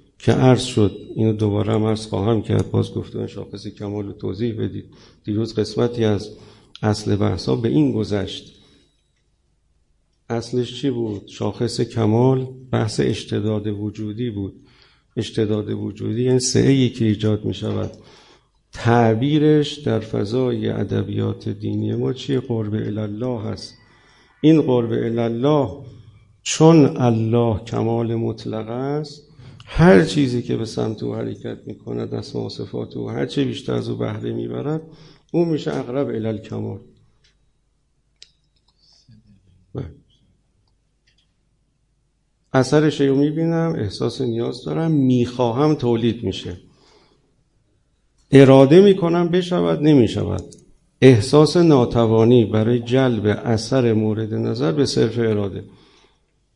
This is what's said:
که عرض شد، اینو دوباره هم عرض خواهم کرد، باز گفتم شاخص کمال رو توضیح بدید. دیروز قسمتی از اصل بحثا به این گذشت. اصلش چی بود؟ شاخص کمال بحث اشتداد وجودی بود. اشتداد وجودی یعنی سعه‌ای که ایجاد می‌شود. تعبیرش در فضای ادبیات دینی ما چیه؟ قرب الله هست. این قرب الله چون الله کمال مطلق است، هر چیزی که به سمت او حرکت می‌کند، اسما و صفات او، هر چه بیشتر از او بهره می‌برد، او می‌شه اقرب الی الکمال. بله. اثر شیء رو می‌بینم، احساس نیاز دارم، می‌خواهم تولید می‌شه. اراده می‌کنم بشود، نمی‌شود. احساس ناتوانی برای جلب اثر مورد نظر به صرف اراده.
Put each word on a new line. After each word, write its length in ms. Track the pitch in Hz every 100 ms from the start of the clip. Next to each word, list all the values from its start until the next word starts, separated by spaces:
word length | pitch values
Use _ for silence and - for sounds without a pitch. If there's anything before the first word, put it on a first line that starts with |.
| _ _
که 100 | -
عرض 300 | 131 131 123
شد، 340 | - - 101 - - -
اینو 160 | 110
دوباره 400 | 107 107 101 101
هم 120 | 110
عرض 220 | 107 107 -
خواهم 360 | 101 101 113
کرد، 280 | - 104 -
باز 240 | 107 107
گفتم 320 | 107 98 110 107
شاخص 400 | 104 101 101 104
کمال 400 | - 104 104 101
رو 60 |
توضیح 500 | 90 104 98 117 107
بدید. 220 | 104 101 - - - _
دیروز 300 | - 104 110
قسمتی 500 | - 104 - 120 120
از 260 | 110 101 - - - - _ -
اصل 340 | 107 104 - 104
بحثا 400 | 104 95 - 131
به 120 | 113
این 240 | 143 143
گذشت. 680 | 107 104 101 92 - - - _ _ _ _ _ _ _ _ _ _ _ _ _ _ _ _ -
اصلش 520 | 117 113 123 120 -
چی 100 | 139
بود؟ 320 | 120 117 101 -
شاخص 540 | - 107 - 120 -
کمال 640 | 120 117 110 110 127 131 127 - -
بحث 300 | 120 113 -
اشتداد 640 | 135 113 - 113 104 107 104
وجودی 640 | 104 104 104 107 107 123
بود. 240 | 101 95 - - _ _ _ _ -
اشتداد 540 | 104 - 107 107 104
وجودی 520 | 107 104 104 107 110
یعنی 180 | 127 127
سعه‌ای 480 | 127 113 123 135 123
که 160 | -
ایجاد 400 | 113 107 107 107
می‌شود. 460 | 107 95 107 101 98 - - - - _ _ _ _
تعبیرش 1080 | - 113 117 117 110 139 151 151 151 147 -
در 220 | - 113
فضای 680 | 110 117 104 120 127 117 107
ادبیات 800 | 110 104 110 101 104 107 107 107
دینی 460 | 104 104 104 107
ما 180 | 113 131
چیه؟ 280 | 131 - 135
قرب 340 | - 113 107
الله 640 | 107 113 107 107 104 127 120
هست. 340 | 107 98 - - _ _ _ _ _ _
این 220 | 151 160
قرب 300 | 131 123 117
الله 800 | 117 117 117 117 117 135 151 135 - - - - - _ _
چون 540 | - - 160 165 135 -
الله 640 | 123 113 113 117 117 104
کمال 500 | - 113 113 117 117
مطلق 540 | 113 113 113 113 110 107
است، 640 | 120 135 147 156 - - - - - -
هر 320 | - 170 190
چیزی 380 | 156 147 139 120
که 140 | 117 123
به 80 |
سمت 380 | 113 - 113 110
او 120 | 120
حرکت 440 | 110 113 107 117 110 -
می‌کند، 480 | 110 - 117 110
اسما 320 | 110 104 117 110
و 20 |
صفات 480 | - - 120 113 131
او، 140 | 113
هر 160 | 117 139
چه 180 | 143
بیشتر 300 | 131 113 -
از 140 | 123 113
او 80 | 117
بهره 360 | 117 110 117
می‌برد، 500 | 113 117 120 131 160 - - - - _
او 120 | 160
می‌شه 320 | 170 151 151 143
اقرب 320 | 123 127 131
الی 180 | 117 110
الکمال. 520 | 107 - 110 110 101 - _ _ _ _ _ _ _ _ _ _ _ _ _ - _ _ _ _ _ _ _ _ 110 _ 101 _ _ _
بله. 100 | - 82 - _ _ _ _ _ _ _ _ _ _ _ _ _ _ _ _ _ _ _ _ _ _ _ _ _
اثر 380 | 135 127 151 156
شیء 180 | 143 139
رو 80 | 135
می‌بینم، 580 | 147 156 165 165 165 -
احساس 420 | 104 - 123 -
نیاز 440 | 127 113 123 127
دارم، 260 | 151 156 160
می‌خواهم 840 | 156 131 123 120 - 123 113 151
تولید 500 | 147 123 113 117 107
می‌شه. 320 | 95 92 - 90 - _ _ _ _ _ _ _ _ _ _ _ _ _ _ _ _
اراده 500 | 135 135 135 135 165
می‌کنم 480 | 202 196 170 170 175
بشود، 540 | 180 175 175 170 160
نمی‌شود. 640 | 147 147 110 101 98 92 - - _ _ _ _
احساس 540 | 127 120 104 147 151 175
ناتوانی 880 | 170 143 117 120 113 110 113 123
برای 340 | 104 107 110 120
جلب 480 | 113 127 131 113 104
اثر 640 | 101 123 110 - 135 120
مورد 420 | 110 107 107 110
نظر 380 | 113 113 113 147
به 140 | 151 139
صرف 320 | - 117 110
اراده. 460 | 113 104 101 95 104 - _ _ _ _ _ _ _